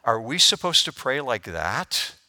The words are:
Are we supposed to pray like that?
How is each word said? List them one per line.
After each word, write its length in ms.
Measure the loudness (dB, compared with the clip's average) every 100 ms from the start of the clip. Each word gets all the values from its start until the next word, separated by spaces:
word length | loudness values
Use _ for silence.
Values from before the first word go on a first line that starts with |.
Are 160 | 0 -2
we 200 | -2 4
supposed 440 | 4 4 0 2
to 60 | 0
pray 300 | -4 -2 -2
like 220 | -2 -4
that? 720 | -2 -4 -2 -2 -2 -4 -4 -10